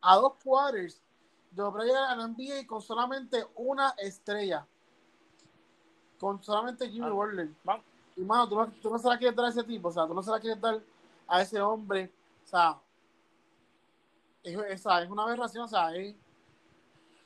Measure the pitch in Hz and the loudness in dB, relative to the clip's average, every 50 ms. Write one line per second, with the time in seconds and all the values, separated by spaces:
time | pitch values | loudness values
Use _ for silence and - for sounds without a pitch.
0 | - 185 190 202 254 269 - _ - 262 262 269 285 285 240 196 180 165 - _ | 6 8 8 8 8 4 2 _ 0 2 4 4 4 2 -2 -4 -6 -8 -12 _
1 | _ _ _ _ _ _ _ _ _ _ 175 190 202 202 196 214 226 247 262 269 | _ _ _ _ _ _ _ _ _ _ -8 -4 -4 -4 -2 -2 0 2 2 2
2 | 269 262 247 233 226 226 226 233 262 277 277 277 247 - 220 214 196 - 220 233 | 2 0 -2 -4 -4 -8 -8 -8 -8 -8 -8 -8 -8 -8 -10 -10 -8 -6 -4 -2
3 | 247 247 269 269 254 - 262 240 208 - - 226 240 262 277 269 269 269 254 208 | -2 -2 -4 -6 -6 -4 -4 -4 -4 -4 -8 -6 -4 -2 0 2 0 0 0 -2
4 | 196 196 185 - - 208 208 208 202 190 160 147 147 _ _ _ _ _ _ _ | -8 -10 -10 -10 -6 -6 -4 -2 -2 -2 -2 -4 -6 _ _ _ _ _ _ _
5 | _ _ _ _ _ _ _ _ _ _ _ _ _ _ _ _ _ _ _ _ | _ _ _ _ _ _ _ _ _ _ _ _ _ _ _ _ _ _ _ _
6 | _ _ _ - 185 196 202 190 - 208 208 208 233 247 240 - 254 220 202 233 | _ _ _ -6 -4 -4 -4 -4 -2 0 0 0 0 -2 -6 -8 -8 -8 -6 -6
7 | 233 214 202 196 208 214 202 180 165 151 156 _ - 180 208 220 - _ _ _ | -4 -2 -2 -2 -2 -2 -2 -4 -6 -6 -8 _ -2 -2 -2 -2 -4 _ _ _
8 | _ _ - 185 185 202 220 240 240 190 208 214 226 226 - - - 220 226 233 | _ _ -10 -6 -2 2 4 4 4 2 2 0 0 0 -2 -6 -4 -4 -2 2
9 | 240 247 240 233 247 247 226 240 247 240 233 240 226 226 233 196 175 175 165 175 | 2 2 2 4 2 2 2 2 0 0 0 -2 -4 -4 -6 -4 -4 -2 0 0
10 | 160 156 - 190 185 220 220 226 220 226 220 214 226 226 220 220 - _ _ _ | 0 0 0 -4 -2 -2 -2 -2 -2 -4 -4 -2 0 0 0 -2 -4 _ _ _
11 | _ _ _ _ _ - 180 180 190 185 220 202 202 208 220 220 214 196 196 190 | _ _ _ _ _ 2 2 2 2 2 0 0 0 0 0 -2 -4 -4 -4 -4
12 | 185 180 _ _ _ _ _ _ _ - - 175 170 160 - - _ _ _ _ | -4 -6 _ _ _ _ _ _ _ -2 2 4 4 4 2 -2 _ _ _ _
13 | _ _ _ _ _ _ _ _ _ _ _ _ _ _ _ _ _ _ _ _ | _ _ _ _ _ _ _ _ _ _ _ _ _ _ _ _ _ _ _ _
14 | _ _ _ _ _ _ _ _ - 175 170 208 208 202 190 185 - 208 180 175 | _ _ _ _ _ _ _ _ -14 -10 -8 -8 -6 -8 -8 -4 2 2 2 2
15 | 175 180 202 208 214 233 240 247 240 226 - 233 240 214 214 185 170 165 165 185 | 2 0 -4 -2 -2 -2 -2 -2 -4 -6 -6 -8 -8 -2 0 0 0 0 -2 -6
16 | 196 208 208 - _ _ _ _ _ _ _ _ _ _ _ _ _ _ _ _ | -8 -10 -12 -18 _ _ _ _ _ _ _ _ _ _ _ _ _ _ _ _
17 | _ _ _ _ _ | _ _ _ _ _